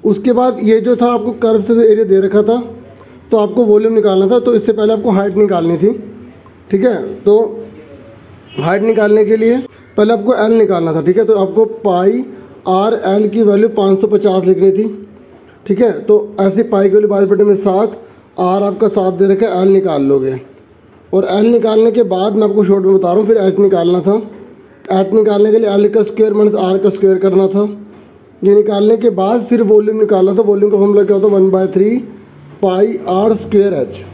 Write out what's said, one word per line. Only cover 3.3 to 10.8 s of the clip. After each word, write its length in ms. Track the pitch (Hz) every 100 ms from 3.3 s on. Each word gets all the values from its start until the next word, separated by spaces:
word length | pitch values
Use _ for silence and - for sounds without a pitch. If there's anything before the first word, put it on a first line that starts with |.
तो 60 | 226
आपको 260 | 208 202
volume 300 | 233 208 220
निकालना 320 | 226 208 190 196
था, 100 | 247
तो 140 | 240
इससे 180 | 233 202
पहले 200 | 214 214
आपको 180 | 220 226
height 240 | 190 202 190
निकालनी 400 | 208 180 165 165
थी, 140 | 196 247 - - - - - - -
ठीक 140 | 196
है। 300 | 240 196 196 -
तो 160 | 202 208 214 - - - - - - - - - - -
height 260 | 151 196
निकालने 400 | 220 220 208 214
के 120 | 208 220
लिए 220 | 226 254 - - - -
पहले 160 | 214
आपको 220 | 233 208 247
एल 160 | 214
निकालना 380 | 226 202 180